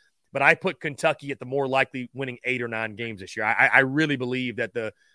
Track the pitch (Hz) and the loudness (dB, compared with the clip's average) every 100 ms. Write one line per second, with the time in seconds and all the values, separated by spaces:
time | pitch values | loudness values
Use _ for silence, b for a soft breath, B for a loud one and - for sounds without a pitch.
0 | _ _ _ 139 139 165 185 151 160 135 | _ _ _ 2 4 4 0 -4 -6 -2
1 | 160 151 143 139 127 135 135 131 131 131 | 0 0 -6 -10 -6 -2 0 2 0 -4
2 | 123 123 135 120 123 127 120 113 110 104 | -10 -8 -10 -6 -6 -4 -4 -4 -6 -6
3 | 117 104 95 - 107 110 127 117 135 139 | -10 -10 -10 -4 0 4 6 6 6 4
4 | 156 139 123 127 127 110 113 120 110 - | 2 0 -2 -2 -4 -4 -6 -4 -6 -8
5 | _ | _